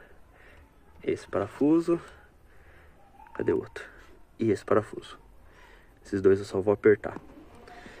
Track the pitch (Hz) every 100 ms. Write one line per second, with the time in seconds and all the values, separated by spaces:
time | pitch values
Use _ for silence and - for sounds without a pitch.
0 | - - - - - - - - - -
1 | - - - 87 101 - 143 165 170 170
2 | - - - - - - - - - -
3 | - - - - - 82 - - - -
4 | - - - - 113 95 - 107 104 -
5 | - - - - - - - - - -
6 | - 98 95 98 101 98 101 98 107 101
7 | - - - - - - - - - -